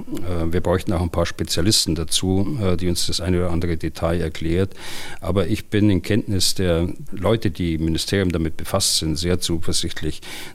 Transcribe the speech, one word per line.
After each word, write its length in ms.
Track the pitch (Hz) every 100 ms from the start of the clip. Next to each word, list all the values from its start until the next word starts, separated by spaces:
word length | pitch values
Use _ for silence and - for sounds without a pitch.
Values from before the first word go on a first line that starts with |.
| - -
äh, 340 | 90 87 82
wir 80 | 87
bräuchten 320 | 95 87 -
auch 80 | 85
ein 80 | 87
paar 160 | 87
Spezialisten 720 | 85 - 87 101 101 - 98
dazu, 640 | 80 80 - 92 95 101 107
äh, 160 | 95 87
die 120 | 90
uns 160 | 85 -
das 160 | 80
eine 160 | 87 87
oder 140 | 87
andere 260 | 85 85 80
Detail 420 | 82 - 82 85
erklärt. 540 | 80 - 80 85 98 - - - - -
Aber 240 | 85 95 85
ich 240 | 110 -
bin 180 | 104 104
in 140 | 92
Kenntnis 520 | - 101 - 95 -
der 340 | - 90 82 87 - -
Leute, 400 | 101 98 113 107
die 240 | 80 87
im 120 | 78 80
Ministerium 460 | 80 - 98 90
damit 260 | 85 80 -
befasst 400 | 80 98 - -
sind, 180 | 80 78
sehr 240 | 87 90
zuversichtlich. 800 | - 82 - - 92 - 78 - - - -